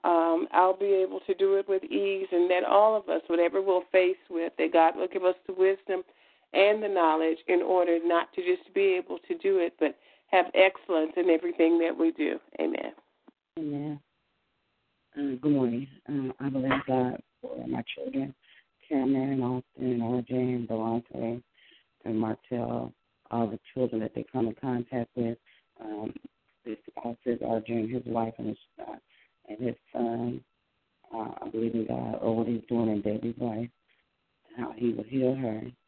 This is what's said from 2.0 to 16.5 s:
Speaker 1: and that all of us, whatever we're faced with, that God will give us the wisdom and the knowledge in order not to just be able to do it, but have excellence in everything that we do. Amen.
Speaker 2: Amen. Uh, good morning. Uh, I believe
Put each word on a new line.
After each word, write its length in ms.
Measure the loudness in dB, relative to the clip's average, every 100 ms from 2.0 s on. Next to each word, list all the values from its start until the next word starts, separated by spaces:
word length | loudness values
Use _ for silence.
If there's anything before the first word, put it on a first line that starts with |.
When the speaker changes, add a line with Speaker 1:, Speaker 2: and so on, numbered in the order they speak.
| -2 -2 -2
Speaker 1:
and 180 | 0 2
that 140 | 2
all 320 | 4 6 6 4
of 120 | 0
us, 120 | -4 0
whatever 320 | 2 2 2
we're 240 | 2 0 4
faced 380 | 4 4 0 _
with, 260 | -6 -4 -2
that 160 | 2
God 240 | 6 4 4
will 120 | -4
give 160 | 0
us 120 | 0 0 -6
the 60 |
wisdom 500 | 2 2 2 -4 -6 -6 _ _ _ _
and 280 | 4 4 4
the 60 | 0
knowledge 500 | 2 4 4 2 0 2
in 160 | 2
order 360 | 4 2 4 2
not 300 | 4 2 0
to 100 | -4
just 300 | -2 -2 -2
be 220 | 0 2
able 240 | 2 -2 -12
to 160 | -8 -4
do 220 | 0 2
it, 160 | 0 _
but 180 | -2 -2 _ _ _
have 220 | 2 4
excellence 580 | 4 4 4 -2 0 0 0
in 120 | 2
everything 480 | 2 2 2 4 4
that 180 | 2 2
we 140 | 0
do. 280 | 0 -4 -4 _ -4
Amen. 360 | -4 -4 -8 -12 _ _ -20 _ _ -8
Speaker 2:
Amen. 420 | -6 -4 -6 -8 _ _ _ _ _ _ _ _ _ _ _ -6
Uh, 200 | -6 -2
good 160 | 2
morning. 340 | 4 4 0 -6 -14 -6
Uh, 240 | -4 -4 -4
I 80 |
believe 360 | -4